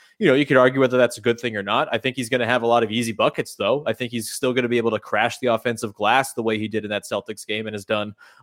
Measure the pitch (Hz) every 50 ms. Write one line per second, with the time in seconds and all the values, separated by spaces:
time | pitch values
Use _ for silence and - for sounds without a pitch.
0 | _ _ _ - 220 165 127 139 147 - 143 127 127 131 135 135 131 123 127 127
1 | 123 117 - - 104 123 117 117 - 120 110 104 98 101 107 127 156 151 120 110
2 | - 135 127 135 123 110 131 123 117 110 127 123 113 117 117 120 117 101 107 120
3 | 120 113 104 - 117 123 - - 131 - - - 104 101 123 147 151 117 110 -
4 | 127 113 117 117 107 - - - - 127 123 131 123 117 120 120 113 117 113 104
5 | - - - 104 113 117 - - - 120 113 113 - 120 113 110 123 104 98 -
6 | 104 104 120 135 131 - - - 113 113 110 107 107 107 107 107 101 104 104 101
7 | - - 113 101 - - 107 - - - 107 107 110 110 107 104 98 - 110 104
8 | 104 104 101 _ - - _ _